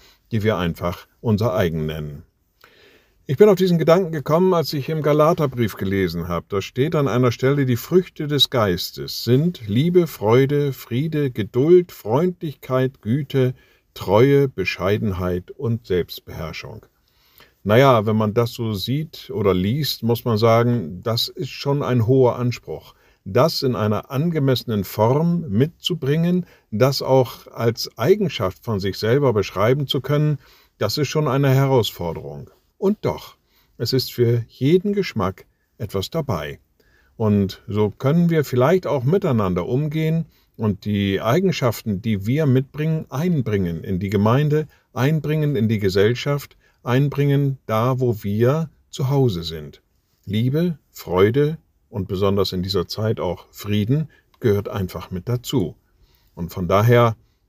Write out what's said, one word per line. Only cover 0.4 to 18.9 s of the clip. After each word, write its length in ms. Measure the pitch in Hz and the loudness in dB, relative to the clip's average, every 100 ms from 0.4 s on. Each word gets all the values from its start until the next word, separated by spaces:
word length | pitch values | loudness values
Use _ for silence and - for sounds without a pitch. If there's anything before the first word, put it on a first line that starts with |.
wir 160 | 107 92 | 0 0
einfach 500 | 90 78 87 90 - _ | -2 -2 -6 -6 -14 _
unser 340 | 120 101 113 | -2 0 0
eigen 320 | 95 90 80 78 | 0 0 -2 -6
nennen. 360 | 78 76 71 - _ _ _ - _ _ _ _ _ | -6 -10 -14 -20 _ _ _ -20 _ _ _ _ _
Ich 120 | - 135 | -4 4
bin 120 | 214 | 6
auf 60 | |
diesen 240 | 180 185 170 | 6 2 2
Gedanken 320 | 156 170 170 | 4 4 2
gekommen, 420 | 160 127 160 185 | -4 0 2 4
als 200 | 175 143 | 2 0
ich 160 | 151 127 | -4 -4
im 120 | 160 | -4
Galaterbrief 760 | 147 147 151 175 143 123 110 - | 0 4 4 2 -2 0 -4 -2
gelesen 500 | 95 98 90 85 82 | -2 0 0 -2 -4
habe. 180 | - - | -4 -4
Da 120 | 101 | -6
steht 360 | - - 147 156 | -4 -4 -2 0
an 100 | 139 | 0
einer 240 | 120 127 | 2 0
Stelle, 360 | 117 127 143 131 | 2 0 2 0
die 100 | 117 | -2
Früchte 500 | - 180 180 - 151 | 0 0 0 -8 -4
des 240 | 143 - | -2 0
Geistes 720 | 127 104 87 - - 69 - | 0 0 0 -4 -10 -12 -6
sind 460 | - 127 170 175 104 | 2 2 2 -4 -2
Liebe, 400 | 110 165 175 165 | 0 4 2 2
Freude, 640 | - 104 123 139 147 143 | -2 2 4 4 0 -2
Friede, 580 | 127 - 120 160 156 139 | -6 -6 -4 -2 -2 -4
Geduld, 600 | 120 98 120 151 180 175 | -4 -4 0 6 6 4
Freundlichkeit, 1080 | - 104 127 180 180 165 - - 131 131 - | -8 -2 0 0 -2 -10 -10 -4 0 0 -4
Güte, 540 | 104 139 143 135 127 127 _ _ _ | -4 -4 -2 0 0 -2 _ _ _
Treue, 540 | - - 107 139 139 139 | -10 2 6 6 6 2
Bescheidenheit 1040 | - 87 - 90 104 110 87 90 90 - | -2 -6 -2 -2 0 -2 -2 -2 -4 -6
und 340 | - 120 110 - | -8 -4 -4 -2
Selbstbeherrschung. 960 | 90 82 - - 82 80 78 71 73 - _ _ _ _ _ - _ | -2 -2 -10 -14 -12 -10 -12 -14 -18 -20 _ _ _ _ _ -20 _
Na 160 | 95 113 | 2 6
ja, 280 | 139 117 107 | 6 4 2
wenn 100 | 110 | 0
man 180 | 107 | 2
das 200 | 110 117 | 0 -2
so 200 | - 113 | -2 -4
sieht 560 | 101 101 | -4 -4